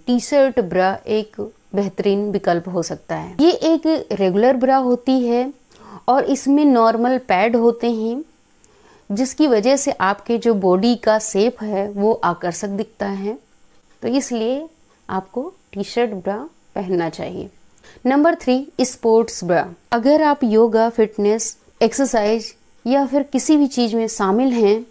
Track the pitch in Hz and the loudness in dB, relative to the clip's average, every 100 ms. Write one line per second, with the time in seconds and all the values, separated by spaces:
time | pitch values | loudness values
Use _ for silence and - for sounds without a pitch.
0 | - 247 - 285 269 247 185 185 185 196 | -2 -2 2 2 2 2 -2 0 0 -2
1 | - 214 214 - 208 - _ 196 196 - | -4 -4 -4 -10 -14 -14 _ -4 -4 -2
2 | 202 202 208 190 196 170 175 180 160 156 | -2 0 -2 -2 -2 -2 -2 -6 -6 -10
3 | - 160 170 - 330 - 320 320 311 320 | -10 -10 -10 2 2 2 0 0 0 -2
4 | - 202 190 190 240 262 254 269 254 247 | -4 -2 0 2 2 2 2 2 2 -2
5 | 262 262 240 240 269 - _ - - 185 | 0 0 0 -2 -2 -8 _ -20 -20 -10
6 | - 269 - 269 262 277 294 240 226 226 | 0 0 2 -2 2 2 4 4 4 2
7 | 240 254 254 185 226 233 233 233 240 226 | 0 -2 0 0 2 4 2 2 -2 -2
8 | 220 247 320 _ _ _ _ _ _ _ | -4 -6 -10 _ _ _ _ _ _ _
9 | - 202 262 - 302 220 233 277 285 - | -10 -4 -4 0 2 4 2 2 0 -2
10 | 190 202 - 233 233 208 185 185 233 240 | -2 -2 -4 -2 0 2 2 2 2 0
11 | 220 220 214 196 226 247 214 196 202 202 | 0 0 0 0 0 -2 -6 -4 -4 -2
12 | 208 226 180 170 175 170 208 202 214 - | 0 0 -2 -2 -6 -6 -8 -6 -8 -8
13 | 202 196 202 240 _ _ _ _ _ _ | -8 -6 -8 -8 _ _ _ _ _ _
14 | 226 269 262 233 226 269 320 _ _ _ | -4 -2 -2 -4 -4 -4 -8 _ _ _
15 | - 190 190 240 330 - _ 196 196 240 | -8 -8 -6 -10 -10 -14 _ -10 -6 -4
16 | 240 196 190 208 311 _ _ - 185 180 | -4 -4 -6 -8 -10 _ _ -10 -4 -2
17 | 165 - - 180 - _ _ _ - - | -4 -6 -12 -10 -14 _ _ _ -20 -6
18 | 240 285 320 339 - 254 294 - 254 - | 0 2 2 0 0 0 -2 -4 -4 -2
19 | 226 226 226 - 175 170 180 170 - 233 | 2 2 2 -4 -2 0 -2 -10 -6 0
20 | 240 311 302 294 233 220 233 220 226 226 | 4 4 4 2 2 4 4 4 0 2
21 | 214 214 208 220 - - _ - 226 226 | 0 2 0 0 -4 -10 _ -2 -2 0
22 | 269 233 208 226 214 - _ _ 233 277 | 0 0 0 -2 -4 -18 _ _ -2 0
23 | 269 277 277 247 - 302 277 247 233 226 | 2 -2 -2 -4 2 2 2 0 -2 0
24 | 226 - 196 208 269 240 202 220 240 | -4 -2 0 2 2 2 2 2 -2